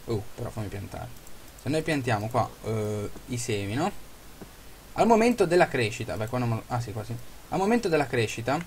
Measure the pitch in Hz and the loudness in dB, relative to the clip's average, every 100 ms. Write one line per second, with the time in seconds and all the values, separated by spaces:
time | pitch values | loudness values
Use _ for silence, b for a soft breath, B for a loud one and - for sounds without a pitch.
0 | - 104 101 - 120 - 104 98 98 - | -4 -6 -4 -8 -8 -6 -6 -6 -10 -10
1 | - - - - - - 117 156 156 147 | -10 -12 -14 -14 -14 -10 -2 -2 0 -2
2 | 123 107 110 117 107 - 107 110 107 107 | 2 0 0 0 0 -4 -4 -2 -2 -2
3 | 104 - - 123 117 104 101 117 180 - | -4 -8 -6 -6 -2 -2 0 0 -2 -2
4 | - - - - - - - - - - | -12 -16 -18 -16 -16 -16 -18 -18 -12 2
5 | 202 226 233 240 180 175 160 135 110 107 | 6 8 6 6 6 6 6 4 0 0
6 | 117 85 107 123 120 113 - 123 120 107 | -4 -2 -2 0 0 0 -2 -4 -2 -6
7 | 104 117 - - - 160 196 233 208 156 | -6 -8 -8 -14 -4 0 4 4 4 2
8 | 139 123 110 - 113 147 | 4 2 0 0 0 -2